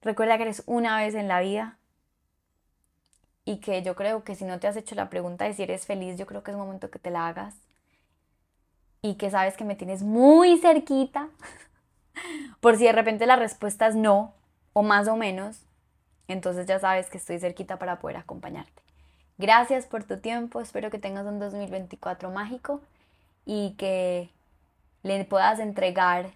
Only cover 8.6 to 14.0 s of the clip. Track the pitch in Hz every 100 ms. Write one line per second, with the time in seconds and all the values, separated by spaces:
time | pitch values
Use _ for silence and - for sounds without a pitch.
8.6 | _ _ _ _ 214 196 202 196 190 196
9.6 | 214 202 185 190 202 220 262 311 359 339
10.6 | 349 311 311 269 269 - 302 - - -
11.6 | - _ _ _ _ - 349 311 285 226
12.6 | 233 220 233 220 226 220 233 254 226 -
13.6 | 208 202 220 220